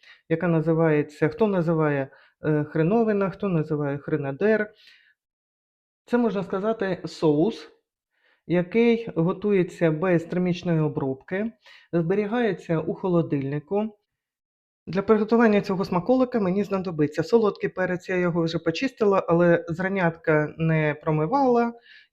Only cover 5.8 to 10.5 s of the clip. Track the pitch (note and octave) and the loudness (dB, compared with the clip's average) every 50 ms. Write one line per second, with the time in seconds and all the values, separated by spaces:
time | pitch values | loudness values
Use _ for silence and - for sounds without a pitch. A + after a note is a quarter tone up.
5.8 | _ _ _ _ _ - A#3+ B3 A#3+ A3 F#3 G3+ F#3 F#3+ G3+ F#3+ G3 A3 A3 - | _ _ _ _ _ -2 0 0 0 0 -2 -4 -4 -4 -6 -4 -2 -4 -4 -2
6.8 | G3 F#3+ F3+ F3+ - D#3+ - - F3 D#3 D3 D3 F3 A3+ A3+ - - - _ _ | -4 -4 -4 -6 -8 -12 -6 0 0 2 2 2 2 0 -2 -6 -14 -20 _ _
7.8 | _ _ _ _ _ _ _ _ _ _ _ _ _ - E3+ F3+ F3 F3 - A3+ | _ _ _ _ _ _ _ _ _ _ _ _ _ -2 -2 -2 -2 0 2 2
8.8 | A#3 A#3 A3+ A3+ A#3 - - D#3+ E3 F#3 F#3 - - G#3 G3+ F#3 E3+ E3 - - | 4 4 2 2 -2 -4 -2 0 0 0 -2 -2 0 2 2 2 2 0 -2 0
9.8 | E3+ D#3+ D#3 D3+ F#3 F#3 F3 D#3+ E3+ - F3 F3+ F3+ F3+ | 0 0 0 0 0 2 2 0 0 -2 -2 -2 -2 -2